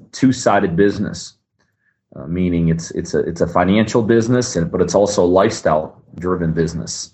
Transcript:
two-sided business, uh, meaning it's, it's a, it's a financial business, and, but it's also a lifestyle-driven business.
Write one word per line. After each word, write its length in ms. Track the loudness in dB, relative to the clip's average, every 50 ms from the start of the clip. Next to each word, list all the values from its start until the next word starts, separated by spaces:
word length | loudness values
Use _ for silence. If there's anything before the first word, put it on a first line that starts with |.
| -20 _
two-sided 640 | -4 0 2 2 2 2 0 2 2 2 2 2 2
business, 580 | 2 2 2 2 -2 -6 -6 -8 -12 -14 -16 -20 _ _ _ _ _ _ _ _ _ _ _ _ _ _ _ -18
uh, 120 | -14 -10
meaning 420 | -6 -4 -2 0 0 0 2 2 2
it's, 220 | 0 0 -4 -8
it's 240 | -8 -8 -6 -2 -2
a, 40 | -2
it's 220 | -2 -2 -2 -4
a 60 | -2
financial 560 | 0 0 0 2 2 2 2 2 2 0 0 2
business, 520 | 4 2 2 2 2 0 0 0 -2 -2
and, 160 | -4 -4 -2
but 100 | 0 -2
it's 120 | 0 2 2
also 300 | 2 2 2 2 2 2
a 20 |
lifestyle-driven 1300 | 4 4 4 4 2 0 0 0 0 0 0 -2 -4 -12 -20 _ _ -12 -8 -4 -4 -2 -2 -2 -2 0
business. 560 | 0 -2 -2 -4 -6 -10 -10 -10 -12 -12 -14